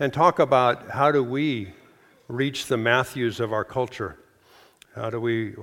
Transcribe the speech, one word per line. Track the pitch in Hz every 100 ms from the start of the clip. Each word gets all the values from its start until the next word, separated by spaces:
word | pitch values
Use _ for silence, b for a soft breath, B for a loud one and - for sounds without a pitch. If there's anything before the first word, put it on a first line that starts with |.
and | 139
talk | 143 170 -
about | 139 131 123 - -
how | 123 147
do | 143
we | 120 135 151 117 98 - - b b b -
reach | 120 135 135 -
the | 120
Matthews | 117 127 127 131 117 113
of | 110
our | 107
culture. | - 131 123 - 95 - _ _ b b b b b 113
How | 113
do | 117
we, | 117 113 104 104